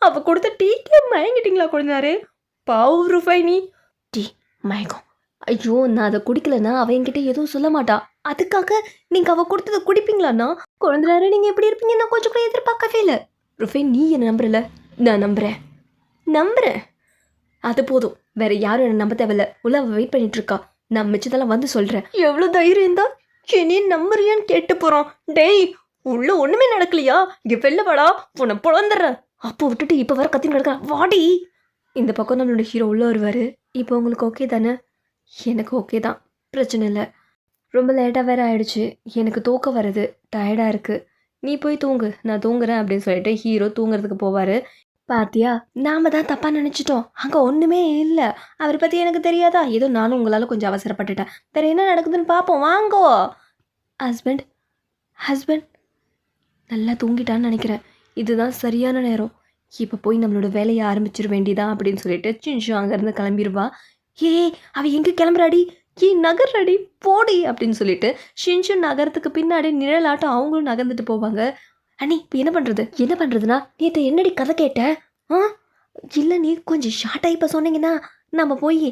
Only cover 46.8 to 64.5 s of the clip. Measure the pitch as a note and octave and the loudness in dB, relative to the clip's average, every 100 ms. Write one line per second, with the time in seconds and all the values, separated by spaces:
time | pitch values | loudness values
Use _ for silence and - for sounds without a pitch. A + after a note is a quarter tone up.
46.8 | D4 C4 A#3 - C4+ D#4 B3+ D4 E4 F4 | -2 -2 -4 -8 -2 2 2 4 2 2
47.8 | E4+ D4+ D#4 D#4+ A#3+ - - - D4+ D4 | 2 2 0 2 0 -4 -14 -6 -2 0
48.8 | D#4+ E4+ F4 E4+ E4+ E4+ E4+ F4 D4 A3 | 0 0 0 0 0 2 4 2 0 0
49.8 | C4+ A#3 A3 B3+ A3 G#3+ A3+ A3 G#3 G3 | 0 0 0 0 0 0 -2 -2 -2 -4
50.8 | G#3 G3 G3+ G3 F#3+ - _ D4+ D#4 E4 | -6 -6 -6 -6 -8 -10 _ -2 0 2
51.8 | G4 E4+ E4 F4 E4+ E4+ F4+ D4 D4 F#4 | 2 2 0 -2 0 0 2 2 2 2
52.8 | G#4+ G4+ E4+ G#3+ F#3 - _ _ _ _ | 2 4 6 4 0 -6 _ _ _ _
53.8 | _ - B3+ A#3 B3+ C4+ - _ _ _ | _ -8 -8 -4 -4 -4 -8 _ _ _
54.8 | _ _ _ - - C#4 C#4 D#4 - _ | _ _ _ -12 -4 -4 -2 -4 -4 _
55.8 | _ _ _ _ _ _ _ _ - A3 | _ _ _ _ _ _ _ _ -10 -6
56.8 | A3+ A#3+ A#3 A#3+ A#3+ A3+ A#3+ A3+ G#3+ G#3+ | -4 -2 -2 -2 -2 -2 0 -2 -4 -6
57.8 | _ _ _ - A3 A3+ A#3+ B3 A#3+ A#3 | _ _ _ -8 -2 -2 -2 -4 -4 -2
58.8 | B3+ B3+ B3 A3 A3 _ _ _ _ - | -2 -2 -2 -2 -4 _ _ _ _ -10
59.8 | G#3+ G#3+ G#3 A3+ A3+ G3+ G3 G3+ G#3+ A3+ | -8 -6 -2 0 0 0 -2 -2 0 0
60.8 | G#3 G3+ G#3 - G#3+ G3+ G3 G3+ G#3 G#3 | 0 -2 -4 -4 -4 -2 0 -2 -2 -2
61.8 | G3 G3 F#3 F3 G#3+ A3 D4+ C4 A3 G#3+ | -4 -4 -4 -4 -4 -6 -6 -6 -4 -2
62.8 | G3+ G#3 G#3+ G#3 G3+ G#3 G3+ F#3+ A3+ - | -2 -2 -2 -4 -2 -2 -2 -2 -4 -8
63.8 | - _ _ - E4 E4 E4+ | -20 _ _ -4 0 2 0